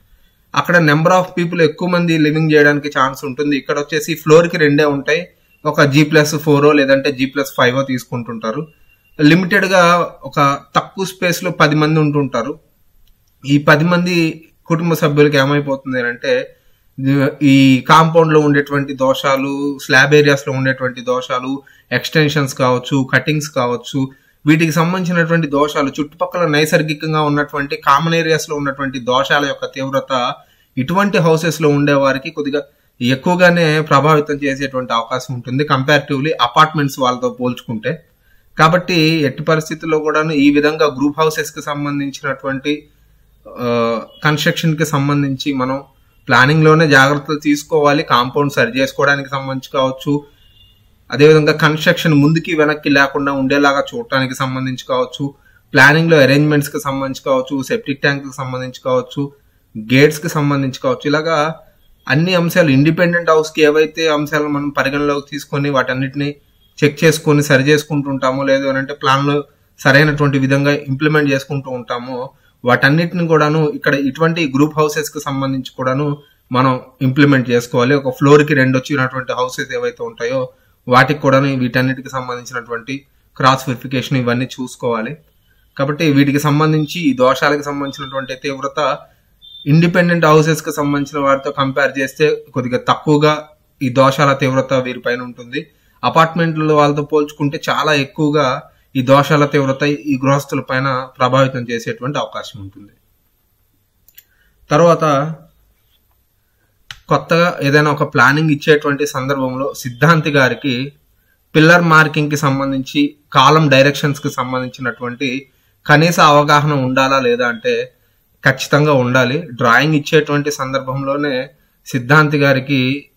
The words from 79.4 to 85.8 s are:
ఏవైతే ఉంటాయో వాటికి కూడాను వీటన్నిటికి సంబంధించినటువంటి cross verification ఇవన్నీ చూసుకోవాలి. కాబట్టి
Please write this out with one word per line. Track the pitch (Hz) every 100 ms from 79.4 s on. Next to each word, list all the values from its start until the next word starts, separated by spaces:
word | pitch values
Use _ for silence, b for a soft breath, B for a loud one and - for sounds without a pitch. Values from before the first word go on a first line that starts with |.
| 127 143 131
ఏవైతే | 123 120 -
ఉంటాయో | 117 113 120 131 127 b b b -
వాటికి | 127 135 147
కూడాను | 139 135 139 131
వీటన్నిటికి | 123 127 131 131 127
సంబంధించినటువంటి | 131 127 123 117 123 113 117 113 139 - _ _ -
cross | 131 131 -
verification | 117 127 131 - 135
ఇవన్నీ | 120 120
చూసుకోవాలి. | 127 - 123 - 123 113 117 160 _ _ _ _ _
కాబట్టి | -